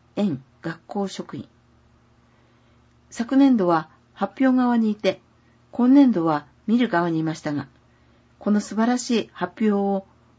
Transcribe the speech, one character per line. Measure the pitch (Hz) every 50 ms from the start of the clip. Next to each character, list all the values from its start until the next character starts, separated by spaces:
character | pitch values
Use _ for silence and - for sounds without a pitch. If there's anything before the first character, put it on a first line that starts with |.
| _ _ _
園 | - 208 202 147 135 - _ _ _
学 | - 165 165 - _
校 | - - 202 196 190
職 | - - 180 - - 143
員。 | - - _ _ _ _ _ _ _ _ _ _ _ _ _ _ _ _ _ _ _ _ _ _ _ _ _ _ _ _ _ _ _ _
昨 | - - 233 233 269 269
年 | 277 277 254
度 | 214 185
は | 175 170 160 160 - _ _ _ _
発 | _ - 196 196 - - 262
表 | 262 254
側 | 254 247 247 240
に | 233 226 214
い | 208
て、 | - - 190 190 - _ _ _ _ _ _ _ _ _ _
今 | - - 240 247 269
年 | 285 277 254
度 | 214 180 165
は | 165 156 143 - - _ _ _
見 | - 220 240
る | 247 -
側 | - 170 175 175
に | 165 160
い |
ま | 156 156 160
し | -
た | - 151 147
が、 | 143 139 - _ _ _ _ _ _ _ _ _ _ _ _ _ -
こ | - 208
の | 208 208
素 | 208 - 208
晴 | 208 226 233
ら | 247 247
し | - - 240 214
い | - -
発 | - - 185 175 - - 220 214
表 |
を | 202 202 196 196 196 196 - _ _ _ _ _ _